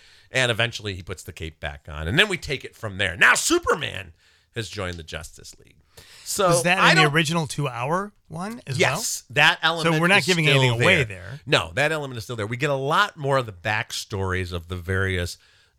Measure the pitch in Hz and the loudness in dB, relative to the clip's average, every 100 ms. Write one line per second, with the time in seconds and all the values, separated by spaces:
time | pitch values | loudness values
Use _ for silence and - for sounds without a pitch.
0 | - - _ 127 123 110 117 - 104 92 | -20 -20 _ 0 0 0 -2 -4 -8 -8
1 | 95 95 - - 80 - 76 71 - 76 | -10 -12 -14 -12 -12 -10 -12 -12 -12 -6
2 | 80 143 214 180 - 131 - - 110 95 | 0 2 2 0 -6 -8 -10 -12 -10 -4
3 | 95 85 226 - - 349 480 480 117 95 | -2 4 4 4 2 0 0 -2 -4 -8
4 | 82 - _ _ _ 120 107 104 90 87 | -14 -20 _ _ _ -10 -10 -8 -8 -8
5 | 78 80 80 - - - _ _ _ - | -12 -12 -14 -18 -20 -20 _ _ _ -20
6 | - - - - 185 170 165 185 233 - | -20 -16 -6 0 4 4 4 4 6 6
7 | 151 151 151 170 143 - 143 117 135 180 | 4 2 2 0 -2 -4 -4 -4 -2 -2
8 | 208 - - 165 202 240 - 139 175 202 | -4 -12 -16 -12 -12 -10 -6 0 0 0
9 | 240 - - 123 156 175 160 165 160 156 | -4 -8 -4 4 4 4 0 2 2 4
10 | 175 202 147 170 151 139 131 117 120 185 | 4 4 4 2 4 4 4 4 4 4
11 | 110 92 92 143 - 143 82 92 147 156 | 0 -6 -14 -14 0 0 0 0 0 -2
12 | 135 120 - 117 104 123 147 139 135 175 | -6 -10 -8 -6 -6 -4 -2 -2 0 0
13 | 208 - 139 135 113 87 110 107 - - | 0 -2 0 0 0 -6 -4 -4 -4 -10
14 | - 98 95 90 90 87 82 90 85 95 | -8 -4 -2 -2 -4 -6 -8 -8 -4 -2
15 | 95 92 87 - _ _ _ | 0 -2 -4 -8 _ _ _